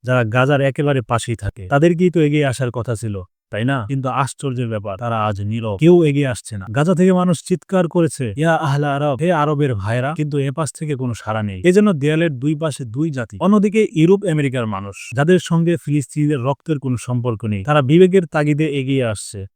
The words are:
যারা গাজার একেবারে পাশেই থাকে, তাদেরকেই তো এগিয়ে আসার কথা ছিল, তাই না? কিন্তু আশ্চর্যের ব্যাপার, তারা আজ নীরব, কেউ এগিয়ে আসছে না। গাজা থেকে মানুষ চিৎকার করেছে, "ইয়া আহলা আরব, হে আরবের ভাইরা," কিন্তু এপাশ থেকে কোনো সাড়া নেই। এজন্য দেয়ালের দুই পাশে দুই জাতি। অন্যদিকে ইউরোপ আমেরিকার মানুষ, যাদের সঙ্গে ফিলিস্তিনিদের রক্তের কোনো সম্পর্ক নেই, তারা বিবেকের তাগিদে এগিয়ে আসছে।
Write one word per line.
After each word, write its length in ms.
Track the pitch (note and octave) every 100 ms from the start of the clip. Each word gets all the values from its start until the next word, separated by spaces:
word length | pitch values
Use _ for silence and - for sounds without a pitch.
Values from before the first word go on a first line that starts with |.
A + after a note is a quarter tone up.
যারা 200 | - B2+
গাজার 380 | A2+ B2 C3 C#3+
একেবারে 400 | C#3 C3 D3 C3+
পাশেই 340 | A#2 A#2 - A2+
থাকে, 320 | G2+ - F#2
তাদেরকেই 420 | C#3+ E3 E3+ F3+
তো 100 | F3
এগিয়ে 260 | D3+ D3+ C#3
আসার 260 | A#2 B2+
কথা 240 | B2 A2+ A2+
ছিল, 260 | A2+ G2 F2+ _ _
তাই 160 | G#2 A#2+
না? 200 | C#3 G#2
কিন্তু 220 | C3+ C3
আশ্চর্যের 580 | B2 C3+ - C#3+ B2 A#2+
ব্যাপার, 300 | A2 G2+ F#2
তারা 280 | A#2+ A2+ G#2+
আজ 160 | G2
নীরব, 360 | G2+ A2+ A2 G2
কেউ 240 | D#3+ F3
এগিয়ে 240 | D#3+ C#3+ C#3
আসছে 300 | A#2+ - G#2+
না। 80 | F#2+ A2
গাজা 200 | D3+ E3+
থেকে 180 | F#3+
মানুষ 300 | F3+ F3+ E3+ -
চিৎকার 400 | F3+ _ F#3+ E3+
করেছে, 460 | F3+ E3 - B2+ G2+
"ইয়া 180 | E3 D#3+
আহলা 400 | D#3 C#3+ D3 C#3
আরব, 220 | D3 B2+
হে 120 | E3
আরবের 420 | E3 D3 D3 C#3+ A2
ভাইরা," 380 | G2 A#2+ B2+ D#3+
কিন্তু 200 | D3+ C#3+
এপাশ 360 | C3+ C#3 D#3
থেকে 220 | - D#3 C3+
কোনো 180 | B2+
সাড়া 300 | A2+ - A2
নেই। 180 | G#2 F#2+ E3+
এজন্য 280 | F#3 G#3+
দেয়ালের 460 | D#3+ C#3+ D#3+ E3+ B2+
দুই 160 | C#3+ D#3
পাশে 300 | D#3 C3 B2+
দুই 260 | A#2 E3
জাতি। 260 | C3 A#2 F#2+
অন্যদিকে 460 | F3 G#3 G3+ G3+ G#3+
ইউরোপ 340 | D#3+ E3 G3 G3+
আমেরিকার 420 | D#3 C#3+ B2+ A2+
মানুষ, 420 | G2 G2+ G2 - A#2+
যাদের 240 | D3+ F3+
সঙ্গে 380 | - E3 E3+ E3+
ফিলিস্তিনিদের 640 | - D3 C3 - D3 D3
রক্তের 380 | A#2+ C#3 - D3
কোনো 180 | C3+ A#2+
সম্পর্ক 480 | - B2 B2 A2 A2
নেই, 180 | G#2
তারা 180 | G2+ D3+
বিবেকের 440 | C3 D#3+ F#3 F#3+ E3
তাগিদে 400 | D#3 D3+ D3 D#3
এগিয়ে 400 | C#3 C3 C3+ A#2+
আসছে। 400 | G2+ - G2+ F#2+